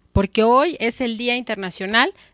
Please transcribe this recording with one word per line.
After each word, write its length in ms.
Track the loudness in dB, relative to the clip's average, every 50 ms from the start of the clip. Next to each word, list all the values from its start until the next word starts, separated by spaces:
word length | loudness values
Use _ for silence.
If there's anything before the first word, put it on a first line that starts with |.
| _ _ -2
porque 280 | 0 0 0 2 2
hoy 360 | 4 4 4 4 4 2 0 -2
es 200 | -4 -4 -2 -2
el 160 | -4 -4 -4
Día 200 | -4 -2 -2 -2
Internacional 760 | -2 -2 -6 -6 -6 -6 -8 -8 -8 -4 0 2 2 2 0 -2 _ -18 _